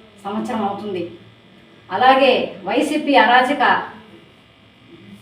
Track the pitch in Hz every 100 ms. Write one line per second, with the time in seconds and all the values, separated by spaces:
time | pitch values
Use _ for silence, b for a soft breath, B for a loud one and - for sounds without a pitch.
0 | - - 202 214 - 220 202 202 208 180
1 | 170 - - _ _ - - - - -
2 | 254 262 269 196 - - 180 247 - 302
3 | 277 269 220 247 262 285 - - - -
4 | - - - _ _ _ _ _ - -
5 | - -